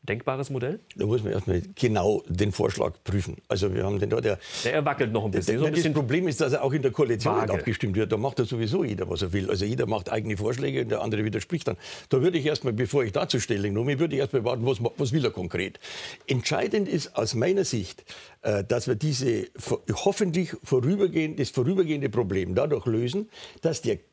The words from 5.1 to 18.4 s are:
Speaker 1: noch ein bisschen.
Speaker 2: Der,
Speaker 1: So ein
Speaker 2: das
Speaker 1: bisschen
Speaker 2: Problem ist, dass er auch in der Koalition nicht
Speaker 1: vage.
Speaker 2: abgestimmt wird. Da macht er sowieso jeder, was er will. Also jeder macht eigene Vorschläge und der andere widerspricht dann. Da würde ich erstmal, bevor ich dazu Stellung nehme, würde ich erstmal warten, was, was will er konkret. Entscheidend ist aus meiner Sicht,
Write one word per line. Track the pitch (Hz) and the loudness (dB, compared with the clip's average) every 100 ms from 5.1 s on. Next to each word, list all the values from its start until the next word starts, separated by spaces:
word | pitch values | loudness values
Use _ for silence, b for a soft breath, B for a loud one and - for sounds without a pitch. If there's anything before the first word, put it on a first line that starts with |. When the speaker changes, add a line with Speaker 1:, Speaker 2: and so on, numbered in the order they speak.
Speaker 1:
noch | 110 | 0
ein | 107 | 0
bisschen. | 92 90 | -2 0
Speaker 2:
Der, | 117 | 2
Speaker 1:
So | 151 | 2
ein | |
Speaker 2:
das | 156 | 2
Speaker 1:
bisschen | 160 | 2
Speaker 2:
Problem | 151 131 147 180 | 2 2 2 0
ist, | 135 | 0
dass | 147 | 0
er | 143 | 2
auch | 135 | 2
in | 147 | 2
der | 135 | 0
Koalition | 113 135 117 113 | 2 2 4 2
nicht | 107 110 | 2 2
Speaker 1:
vage. | 95 | 0
Speaker 2:
abgestimmt | - 104 101 95 | 0 -2 0 2
wird. | 107 | 2
Da | 110 | 2
macht | 123 - | 0 0
er | |
sowieso | 120 120 113 175 | -2 0 0 0
jeder, | 165 104 92 | 0 -2 -2
was | 87 | -2
er | 95 | 0
will. | 98 95 | 0 0
Also | 98 | 0
jeder | 101 127 123 | 0 0 0
macht | 107 92 | 0 -2
eigene | 110 110 101 | -4 -2 -2
Vorschläge | 104 123 139 135 | -2 -2 -2 -2
und | 120 | -2
der | 110 | -2
andere | 104 110 | -2 0
widerspricht | 107 104 - 170 - | 0 -2 -4 -4 -2
dann. | 95 B B B | -6 B B B
Da | 110 | 2
würde | 151 170 | 2 2
ich | 143 | 0
erstmal, | 143 131 | -2 -2
bevor | 110 127 143 | -2 0 0
ich | 117 | 0
dazu | 95 - 127 | 0 0 -2
Stellung | - 104 101 | 0 -2 0
nehme, | 101 123 139 | 0 0 0
würde | 165 | 0
ich | 143 | 0
erstmal | 135 135 | 0 0
warten, | 113 123 | 0 0
was, | 120 123 117 - | 0 0 0 0
was | 139 | 0
will | 147 | 2
er | 123 | 0
konkret. | - 90 - 185 - B B B B - | -2 -4 -2 -4 -6 B B B B -2
Entscheidend | 131 - 165 214 214 196 | 0 2 0 2 2 2
ist | 175 - - | 0 -2 -2
aus | 110 | 0
meiner | 117 131 196 | 2 2 2
Sicht, | 175 117 90 - - B B B | 2 -2 -4 -10 -18 B B B